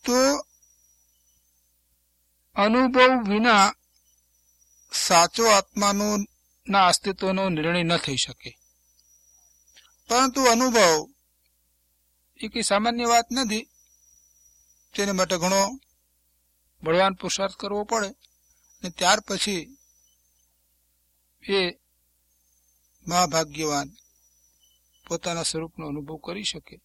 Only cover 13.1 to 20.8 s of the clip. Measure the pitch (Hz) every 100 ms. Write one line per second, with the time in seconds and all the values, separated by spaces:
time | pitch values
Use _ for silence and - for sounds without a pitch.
13.1 | 233 233 240 233 214 - _ _ _ _
14.1 | _ _ _ _ _ _ _ _ - 202
15.1 | 190 175 185 175 196 196 269 _ _ _
16.1 | _ _ _ _ _ _ _ 156 170 196
17.1 | 185 180 - 196 - 202 208 208 226 196
18.1 | - _ _ _ _ _ _ 180 - 180
19.1 | 208 - 190 202 185 151 269 _ _ _
20.1 | _ _ _ _ _ _ _